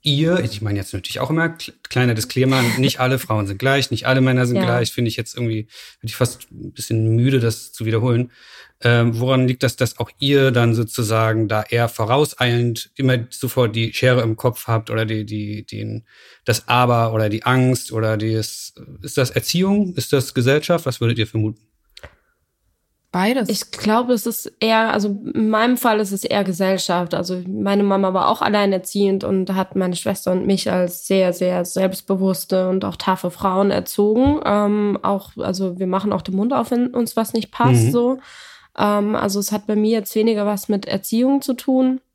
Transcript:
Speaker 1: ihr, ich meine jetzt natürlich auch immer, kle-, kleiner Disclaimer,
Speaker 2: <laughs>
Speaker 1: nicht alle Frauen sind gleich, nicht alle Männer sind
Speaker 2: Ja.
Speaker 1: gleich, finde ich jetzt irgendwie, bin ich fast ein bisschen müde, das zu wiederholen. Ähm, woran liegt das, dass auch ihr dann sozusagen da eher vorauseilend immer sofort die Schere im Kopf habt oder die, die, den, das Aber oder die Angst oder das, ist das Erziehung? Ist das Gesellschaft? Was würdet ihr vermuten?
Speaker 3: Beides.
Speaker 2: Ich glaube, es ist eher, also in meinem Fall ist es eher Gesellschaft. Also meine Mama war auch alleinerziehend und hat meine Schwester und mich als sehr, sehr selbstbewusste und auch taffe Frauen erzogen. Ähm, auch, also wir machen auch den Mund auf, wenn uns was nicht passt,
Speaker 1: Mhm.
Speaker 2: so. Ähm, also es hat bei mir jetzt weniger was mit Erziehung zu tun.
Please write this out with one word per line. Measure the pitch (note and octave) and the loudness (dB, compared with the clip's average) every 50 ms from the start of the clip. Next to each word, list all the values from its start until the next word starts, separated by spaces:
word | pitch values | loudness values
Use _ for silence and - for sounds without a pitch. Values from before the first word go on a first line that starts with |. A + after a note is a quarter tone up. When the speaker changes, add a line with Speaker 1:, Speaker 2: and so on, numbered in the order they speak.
Speaker 1:
ihr, | _ D3 C#3 C#3+ D#3 E3 F3 - | _ 0 0 0 2 2 0 0
ich | A2+ A2+ - G2+ | 0 -4 -6 -6
meine | A2 G#2 G2+ G2+ | -4 -4 -4 -4
jetzt | F#2+ - - | -6 -6 -10
natürlich | G2 - - - - | -10 -8 -8 -6 -6
auch | B2+ B2+ | -4 -2
immer, | D#3 D#3+ E3 E3 | 0 0 0 -2
kle-, | E3 - - - - _ - - | -4 -8 -16 -18 -18 _ -16 -4
kleiner | - B2+ B2 A#2+ A#2 | 0 0 2 2 0
Disclaimer, | A2 A2+ - - B2+ C3 C3 C3 C3 | -2 -4 -4 0 0 2 2 2 2
Speaker 2:
<laughs> | B2 A#2+ G#2+ C3 | 0 0 0 0
Speaker 1:
nicht | C3 C3+ - - | 0 0 0 0
alle | B2+ B2+ C3+ B2+ | 0 0 0 -2
Frauen | - - A2 G#2+ G2+ | -2 -2 -2 -2 -2
sind | G2 G2 G2 | -2 -4 -2
gleich, | B2 C3+ C3+ C#3+ B2 - | 0 2 2 2 0 -2
nicht | A#2 G#2+ - | -4 -4 0
alle | B2+ C3 C3+ | 0 2 4
Männer | C3 C3 B2+ B2+ B2+ | 4 4 4 2 2
sind | B2 B2 | 0 0
Speaker 2:
Ja. | A#2+ - | 0 0
Speaker 1:
gleich, | A#2+ A#2+ B2 A#2 - | 2 0 0 0 -2
finde | - - B2 A2+ | -2 -2 -2 -2
ich | G#2+ | -2
jetzt | - A2+ - - | -4 -8 -8 -8
irgendwie, | A#2+ A#2+ A2+ A2+ A2 G#2+ _ - - - - - _ | -6 -4 -4 -4 -4 -8 _ -16 -20 -20 -20 -20 _
bin | - A2+ | -12 -12
ich | - | -2
fast | - B2+ - - - - _ | -2 -2 -2 -2 -10 -18 _
ein | - - - - | -18 -14 -14 -14
bisschen | - - - - A#2 A2 A2 A2+ A2+ | -12 -12 -6 -4 -2 0 2 2 4
müde, | A2+ A#2+ C3+ C3+ C3 | 4 4 4 2 2
das | A2+ A#2 G#2+ - - - | 2 0 -2 -4 -12 -18
zu | - - A2 | -12 -6 -4
wiederholen. | A2 A2 A2 A#2 B2+ A#2+ A#2 B2 A#2+ _ _ - - - - - _ _ _ | -2 0 0 0 2 2 0 0 -2 _ _ -20 -20 -20 -20 -20 _ _ _
Ähm, | - A#2+ A#2+ A#2 A#2 A#2 A2+ A2+ | 2 2 4 4 4 2 2 0
woran | B2 B2+ C3+ B2+ B2+ | 0 2 2 2 2
liegt | B2 B2+ - | 2 0 0
das, | - A#2+ - | 0 -2 0
dass | - B2+ A#2 - - | 0 -2 -2 -2 -6
auch | A2+ - - _ | -8 -8 -6 _
ihr | C#3+ C#3 C#3+ C#3 C3+ C3+ | 0 2 4 6 4 4
dann | A#2+ A#2+ A#2 A#2 A2+ | 4 4 4 4 4
sozusagen | A#2 A#2 A2 - - A#2 G#2 A2 A2 A2+ A2 A2 A2 A2 G#2 | 2 0 -2 -2 -4 -2 0 2 2 2 2 2 0 0 0
da | G#2+ G#2+ G#2+ - | 0 -2 -2 0
eher | A#2 A#2+ A#2+ A2+ | 0 0 0 0
vorauseilend | - - A2 G#2 B2 C#3+ D3+ D3 - - B2+ A#2+ A#2+ A#2+ A#2+ A#2+ A2+ - - _ _ | 0 -4 0 2 2 2 2 0 0 -2 0 2 2 2 0 0 -2 -6 -10 _ _
immer | - C3+ C3 B2+ B2 A2+ - | -2 0 2 2 0 -2 -8
sofort | - - - B2 - C3 B2 A2 G#2+ | -10 -6 -6 -2 2 2 2 2 2
die | A#2 A2+ A2+ | -2 -2 -2
Schere | - - - B2+ B2+ B2+ | -2 0 2 4 4 4
im | A#2 A2+ A2 | 2 0 -2
Kopf | - - B2+ A#2 - - - | 0 -2 -2 -2 -2 -4 -2
habt | A#2 A2 A2 - | -2 -2 -2 -2
oder | A2+ A2 A2+ | -2 -2 -2
die, | G#2+ A2 G#2+ G#2+ | -2 -2 -4 -6
die, | G2+ G#2 G#2 G#2 G#2 G#2 G#2 - | -6 -6 -8 -6 -6 -8 -10 -10
den, | - - G#2+ G#2+ G#2+ G#2+ A2 - _ _ - - - - _ _ | -12 -10 -10 -8 -8 -8 -10 -12 _ _ -20 -20 -20 -20 _ _
das | - A#2 - - | 0 0 0 0
Aber | - B2 B2 B2 A#2+ A#2+ A#2 A#2 A2+ | 0 2 2 4 4 2 2 2 0
oder | A2 A2 A2 G#2+ | 0 0 0 0
die | G#2+ A2 - | -2 -2 -2
Angst | B2 B2+ C3 B2+ B2+ B2+ B2 - - | 0 2 2 4 2 2 0 -4 -8
oder | B2+ A2 A2 A2 A2 | -4 -2 -2 -2 -2
das, | G#2 G#2+ A2+ A2 A2 G#2+ - - - - - _ - - - - - | -2 -2 -2 -2 -2 -4 -6 -10 -12 -14 -16 _ -20 -20 -20 -20 -16
ist | - - - - | -14 -6 -2 -2
das | C3 B2 | -2 0
Erziehung? | - A#2 - - - E3+ F#3 G3 G3+ G#3 G3+ F3+ F3 | 0 -4 -4 -2 0 0 2 2 2 2 0 0 -2
Ist | C#3 A#2+ - - | -6 -2 0 0
das | C3+ A#2+ - | 0 0 0
Gesellschaft? | - C3 A#2+ C3 C#3 D3+ D3 - C3+ D#3+ - | -2 0 2 4 2 2 2 0 0 0 0
Was | C3+ A#2+ - | -4 -4 0
würdet | A#2+ A#2 A#2+ A2+ | 0 0 0 0
ihr | G#2+ | -2
vermuten? | - - A2+ G#2+ A2 A2+ _ _ _ _ _ _ _ _ - - - _ _ _ _ _ _ _ _ _ _ _ _ _ _ _ _ _ _ _ _ | -2 -2 -2 -2 -2 -4 _ _ _ _ _ _ _ _ -20 -20 -20 _ _ _ _ _ _ _ _ _ _ _ _ _ _ _ _ _ _ _ _
Speaker 3:
Beides. | - F3+ F#3+ G#3+ B3+ C4+ A3 - | -4 -2 0 0 0 0 0 -2
Speaker 2:
Ich | A3 - - - | -2 -4 -4 -10
glaube, | - - - G#3+ G#3+ A#3 B3 A#3+ | -12 -4 0 2 2 2 2 2
es | B3+ G#3+ - | 0 0 0
ist | A#3 A3 - - - _ _ | -4 -6 -6 -10 -12 _ _
eher, | - A3 A3 A3 A3+ A3+ | 0 2 2 2 2 2
also | - G#3+ G3+ G#3 G3+ G3+ A#3 - - | 0 0 0 0 -2 -4 -6 -6 -2
in | - A3 G#3+ | 0 2 2
meinem | G#3+ G#3+ A3+ A#3+ B3+ | 4 4 4 2 2
Fall | A#3+ - A#3+ G#3+ G#3 | 2 2 2 2 2
ist | A3 G3 | 0 -2
es | G3 F#3+ | -4 -6
eher | - - - G3+ G3 | -4 -2 0 0 0
Gesellschaft. | F#3 F3+ E3 F#3+ F#3 F#3+ F3+ - - F3 F3 F3 E3+ | 0 -2 0 0 0 0 0 0 -2 0 -2 0 -2
Also | F3 - F3 F3+ F#3 F#3 F3+ F#3 | -2 -4 -4 -4 -6 -6 -6 -6
meine | F#3+ G#3 G#3 G3 G3+ G3+ | -4 -2 0 2 2 4
Mama | G3+ G3+ G3 G3 G3 F#3+ F#3 | 4 4 4 2 2 2 2
war | F#3+ - - | 2 2 2
auch | A3+ - | 2 2
alleinerziehend | - G#3 G#3 G#3 G3+ G3 F#3+ F#3 F#3 - - G3+ G3+ G3 G3 F#3+ - | 0 0 2 2 2 2 0 0 -4 -4 -2 0 2 2 2 0 0
und | - F#3+ F#3+ F#3 F#3 F#3+ | 0 0 0 0 0 -2
hat | F#3+ F#3 - - | -2 -2 -2 -2
meine | F#3+ F#3 F3+ F3+ | -2 0 0 -2
Schwester | E3+ - A3 G3 - - G3 | -2 -4 -4 -4 -2 -2 -2
und | F#3 F#3 - | 0 0 2
mich | G3 G3 F#3 - G#3+ | 0 0 0 0 0
als | F3+ F3+ F3+ F3 F3+ - - - | 0 0 0 -2 -4 -10 -4 0
sehr, | F#3+ F#3+ F#3 F3+ | 2 2 4 2
sehr | F3+ F3+ F#3 F3+ F3+ F3+ F3 | 0 0 -2 0 0 -2 -2
selbstbewusste | F3+ - F#3+ F#3+ F#3+ F#3 - - - G3 F#3 F#3+ F#3+ F#3 F3+ - - F#3+ F#3 F#3 F#3 | -2 -2 0 0 0 0 -4 -4 -4 -2 0 2 0 0 -2 -2 -2 0 0 2 0
und | F#3 F#3+ G3 | 0 0 -2
auch | G3 F3 | -4 -6
taffe | - - G3 F#3+ F3+ - F3+ | -4 -2 -2 -2 -2 -2 -8
Frauen | E3+ - - F#3+ F#3 F#3+ G3+ G3+ | -6 -2 -2 0 2 2 2 2
erzogen. | - - F3+ - - - G#3 G#3 G#3+ A#3 C4 C#4 D4 D4+ - | 2 0 -2 -4 -2 0 2 2 4 4 4 4 2 2 0
Ähm, | - G#3 G#3 G#3 G3+ G#3 G#3 G#3 G#3 G3 - | 0 2 2 2 2 2 0 0 0 -2 -2
auch, | - F#3+ G3+ F#3+ - - - - | -2 -2 -2 -2 -4 -10 -10 -6
also | - - F#3+ F#3+ G3 F#3 F3 F3+ | -4 -4 -2 -2 -4 -4 -4 -4
wir | F#3+ F#3 | -4 -2
machen | F#3 G3 G3 G#3 | -2 -2 -2 -2
auch | - F3+ | -2 -2
den | D#3+ - F#3 | -4 -2 -2
Mund | F#3+ G#3 B3 | -2 0 0
auf, | C#4 - A#3 - | 0 -2 -2 0
wenn | B3+ A#3+ B3 B3 - | 0 0 0 0 0
uns | A#3+ A#3 A3+ - | -2 -2 -2 -2
was | A3+ A3 G#3+ | -4 -4 -2
nicht | - A3+ G#3+ - | -2 -4 -4 -4
passt, | - - A#3 A#3 B2+ A#2+ A2+ | -4 0 4 4 6 6 4
Speaker 1:
Mhm. | A#2+ | 4
Speaker 2:
so. | D3 A#3+ A#3+ B3 C4 B3+ - - - - - - - - - _ _ - | 4 2 2 2 0 -2 -6 -20 -20 -20 -20 -20 -20 -20 -20 _ _ -2
Ähm, | G3+ G#3 G#3 G#3 G#3 G#3 G#3+ | 0 2 2 2 2 0 0
also | - - G3+ F#3+ G3+ | 0 -2 -2 -2 -2
es | G3+ - | -2 -2
hat | G#3+ G#3+ G#3 | -4 -4 -2
bei | - G#3+ | 0 0
mir | G#3 G#3+ G#3+ | 2 2 2
jetzt | A3+ A3 G3+ - - | 2 0 -2 -2 0
weniger | A3 G#3+ A3+ A3+ G#3 G3+ | 2 2 2 2 2 0
was | G#3 G#3 G3 - - | 0 -2 -2 -2 -2
mit | G#3 G3 - | -2 -2 -2
Erziehung | - - G3 - - - A3+ B3 C4 C#4 C#4 | -4 -6 -4 -4 -2 0 2 2 2 2 0
zu | - - B3+ | 0 -2 -4
tun. | B3 - - C4 C4 C4 B3+ C4 C4 _ _ | -4 0 0 2 4 4 2 0 -2 _ _